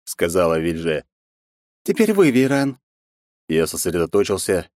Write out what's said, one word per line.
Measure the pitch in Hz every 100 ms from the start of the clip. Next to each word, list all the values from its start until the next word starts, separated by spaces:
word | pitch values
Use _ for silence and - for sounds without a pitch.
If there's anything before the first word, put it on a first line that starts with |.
| -
сказала | - 87 87 85 80
Вильже. | 82 82 82 76 - _ _ _ _ _ _ _
«Теперь | - - 220
вы, | 202 170
Вейран». | 120 131 139 139 135 _ _ _ _ _ _ -
Я | 80 80
сосредоточился, | - 92 85 82 101 98 98 - 92 78